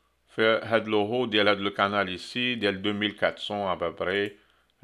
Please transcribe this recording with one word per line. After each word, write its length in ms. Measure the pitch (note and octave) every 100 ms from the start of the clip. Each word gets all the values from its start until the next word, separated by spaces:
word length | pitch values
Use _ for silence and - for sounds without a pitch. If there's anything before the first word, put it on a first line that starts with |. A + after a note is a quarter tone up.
| _ _ _ -
faire 280 | A2 A2+
هاد 240 | - A2+ G#2+
لو 180 | G#2+ G#2
هو 200 | B2 A#2+
ديال 220 | G#2 G#2
هاد 100 | G2
لو 120 | G2
كانال 480 | G2 G2+ G#2 F#2+ F2
ici, 400 | - B2 B2 A#2+
ديال 240 | G2+ F#2+
deux 100 | G#2
mille 220 | G#2 G#2
quatre 240 | F#2+ F2 -
cents 320 | - G#2 G2
à 60 | E2+
peu 180 | F2
près. 420 | - F2 G2 G#2 - _ _ _ _